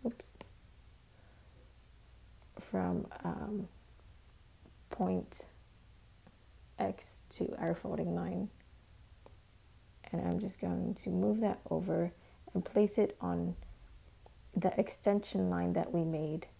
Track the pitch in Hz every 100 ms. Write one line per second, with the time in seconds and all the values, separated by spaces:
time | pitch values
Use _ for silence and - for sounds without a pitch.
0 | 233 - - - - - - - - -
1 | - - - - - - - - - -
2 | - - - - - - - 190 180 180
3 | - - 180 - 214 208 175 - - -
4 | - - - - - - - - - -
5 | 185 185 - - - - - - - -
6 | - - - - - - - - 196 190
7 | - - - - 180 - 165 170 - -
8 | 175 170 170 180 208 - - - - -
9 | - - - - - - - - - -
10 | - 170 180 175 202 - 180 175 185 190
11 | - 180 202 214 214 - - 160 180 165
12 | 170 - - - - 185 - - 208 202
13 | 208 - 180 175 175 175 - - - -
14 | - - - - - - 180 - 185 -
15 | - 202 - 185 185 180 175 - 165 170
16 | 165 160 156 156 -